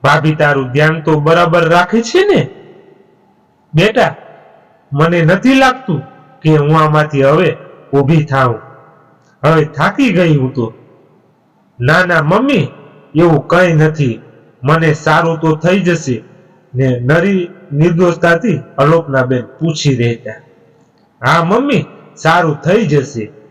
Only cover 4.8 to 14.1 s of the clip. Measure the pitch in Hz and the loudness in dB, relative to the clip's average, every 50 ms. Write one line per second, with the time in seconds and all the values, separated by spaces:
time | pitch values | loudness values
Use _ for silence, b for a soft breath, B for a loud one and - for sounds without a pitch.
4.8 | _ _ 139 143 156 165 175 170 165 156 185 185 190 254 269 269 269 254 254 262 | _ _ -2 -2 0 0 2 0 2 2 0 2 2 2 2 4 2 2 0 -2
5.8 | - - 165 127 - - - - - - - _ - 156 156 151 143 147 156 160 | -6 -6 -6 -6 -6 -12 -20 -20 -20 -20 -20 _ 0 2 2 2 2 2 2 2
6.8 | 156 156 151 151 147 147 143 139 135 135 147 175 185 151 - - - - - - | 2 2 2 0 0 0 0 0 2 2 2 2 2 0 -2 -6 -12 -20 -20 -20
7.8 | - - - 139 139 127 170 160 151 - 135 135 131 123 113 - - - - - | -12 -2 -2 0 2 2 2 2 2 0 0 0 0 0 -2 -4 -10 -20 -20 -20
8.8 | - - _ _ _ _ _ _ b b b b - 147 160 156 151 147 - 143 | -20 -20 _ _ _ _ _ _ b b b b 0 2 2 2 0 -2 -4 -4
9.8 | 156 196 196 - 277 247 180 175 180 165 151 139 131 127 127 127 113 110 - - | -4 -4 0 0 0 0 2 2 2 2 2 0 0 -2 -4 -4 -6 -6 -8 -16
10.8 | - _ - _ _ _ _ _ _ _ _ _ _ _ _ _ _ _ _ - | -20 _ -20 _ _ _ _ _ _ _ _ _ _ _ _ _ _ _ _ -6
11.8 | 120 131 156 180 185 175 175 160 147 147 180 220 254 277 285 202 131 120 - - | -2 0 0 0 0 0 0 0 0 0 0 0 0 0 0 0 -2 -4 -8 -18
12.8 | - - - - - _ - 151 170 170 160 151 - - 170 175 185 175 165 151 | -20 -20 -20 -20 -20 _ 0 2 2 4 2 2 0 0 0 2 2 2 2 2
13.8 | 156 156 156 156 143 123 | 2 2 0 0 -2 -2